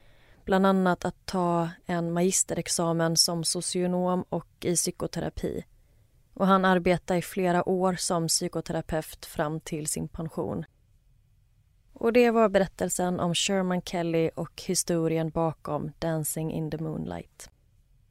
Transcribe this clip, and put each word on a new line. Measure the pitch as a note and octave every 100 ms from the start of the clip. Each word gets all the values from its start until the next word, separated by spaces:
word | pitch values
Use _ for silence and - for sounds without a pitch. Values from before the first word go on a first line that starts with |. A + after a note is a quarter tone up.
| - - - - -
Bland | F#3+ F#3+
annat | F#3+ F#3 F3 F3+
att | - -
ta | F#3 F3 E3+ E3 F3+ -
en | F3 E3+
magisterexamen | E3+ F#3 F#3 - E3+ - - E3+ E3 E3 E3
som | - E3+
socionom | D#3+ F3+ - F3+ F3+ F3+ F3+ F3+ -
och | E3+ - -
i | - E3+
psykoterapi. | - - E3 E3+ D#3 - - - - _ _ _ _ _ _
Och | - F#3+
han | F#3+ F#3
arbetade | F3+ F3+ F3 - F3+
i |
flera | - - F#3 F3 -
år | F#3 F#3+
som | F3+ - F3 E3
psykoterapeut | - F3 E3 - E3 - D#3+ - - -
fram | - D3+ D#3+
till | - D#3+ D3+
sin | D#3+ D#3+
pension. | - D#3+ - - - D#3+ _ _ _ _ _ _ _ _ _ _ _ _
Och | - A3+
det | A#3+ A#3+
var | A3+ G#3+
berättelsen | G3 F#3+ - F3+ - F3+ F#3
om | F3 E3
Sherman | - G3 F#3 F3+
Kelly | - F3+ E3+ E3 D#3+ -
och | E3 -
historien | - F3 - E3+ E3 D#3+ D#3+
bakom | E3 E3 - - D3 D3+ -
Dancing | E3 D#3+ D#3 - D#3+
in | D#3+ D#3
the | D#3
Moonlight. | D#3+ D#3 D#3+ E2+ - - - _ _ _ _ _ _